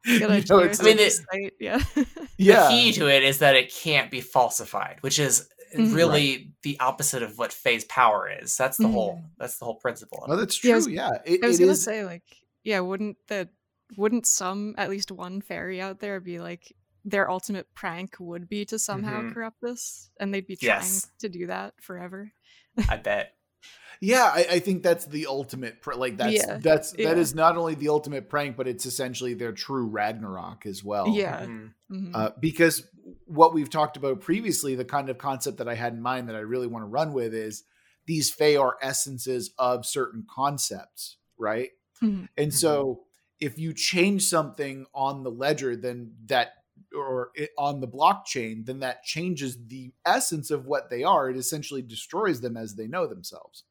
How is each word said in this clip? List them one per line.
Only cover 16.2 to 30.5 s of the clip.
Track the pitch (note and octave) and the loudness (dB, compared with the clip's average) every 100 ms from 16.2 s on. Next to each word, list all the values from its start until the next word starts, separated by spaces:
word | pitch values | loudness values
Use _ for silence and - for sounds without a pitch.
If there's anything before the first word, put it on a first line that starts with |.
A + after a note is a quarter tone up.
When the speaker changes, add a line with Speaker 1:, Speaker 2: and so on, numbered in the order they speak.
Speaker 1:
be | F3+ E3+ | -8 -10
like, | E3+ F3 - _ _ _ | -10 -14 -18 _ _ _
their | G#3 G3+ - | -2 0 0
ultimate | F#3 - G3 - | -2 -4 -8 -8
prank | - F#3 E3+ F#3+ - | -10 -10 -8 -12 -12
would | F3 E3+ F3 | -12 -12 -8
be | G#3 G#3 | -8 -6
to | A3 | -6
somehow | - G3 G#3+ G#3+ | -4 -4 -6 -6
Speaker 3:
Mm-hmm. | A3+ | -8
Speaker 1:
corrupt | A3+ A3+ _ | -8 -10 _
this, | A#3+ A#3+ - - - _ | -10 -8 -12 -14 -20 _
and | G3 | -4
they'd | G3 F#3+ | -4 -6
be | F#3 | -4
trying | A#2 G2+ | 0 0
Speaker 3:
Yes. | F3+ F#3+ - _ | 0 -4 -6 _
Speaker 1:
to | G#3+ | -10
do | F3 F3 | -8 -8
that | F#3 G3 _ | -8 -10 _
forever? | - F3+ F3+ F#3+ G#3+ _ _ _ _ - G#3 | -18 -14 -14 -14 -18 _ _ _ _ -2 0
Speaker 3:
I | A2 | 0
bet. | - G2+ - _ _ _ - - - - | -2 -2 -4 _ _ _ -20 -20 -20 -4
Speaker 2:
Yeah, | F#3+ B3+ G#3+ | 2 4 4
I, | D3+ E3+ | 4 2
I | F3+ | 2
think | F3+ F#3 | 2 0
that's | F3 E3+ D3 | 2 2 -2
the | D3+ D3 | -8 -4
ultimate | C3+ B2+ C3 A#2+ - | -6 -6 -8 -10 -10
pr-, | - | -10
like, | B2 B2+ G2+ | -4 -4 0
that's, | A#2 | 2
Speaker 1:
Yeah. | G#3 - G#2 | 2 2 0
Speaker 2:
that's, | D#3 D#3 - | 4 4 2
that | - | -2
Speaker 1:
Yeah. | E3+ | 2
Speaker 2:
is | E3+ D#3 | 4 2
not | D#3+ D#3+ E3+ | 4 4 4
only | E3 | -4
the | D3+ D3 | -2 0
ultimate | D3+ D3 C#3 - | 0 0 -10 -4
prank, | D3 C#3+ A#2+ | -4 -4 -4
but | B2+ | -6
it's | B2 C3 | -4 -6
essentially | A#2+ B2+ A#2+ B2+ | -4 -6 -4 -6
their | A#2 A#2 | -4 -6
true | G#2 - C3+ A2+ | -8 -6 -4 -2
Ragnarok | G#2 G#2 A2+ G#2+ F#2 F2+ | -2 -2 -4 -10 -10 -12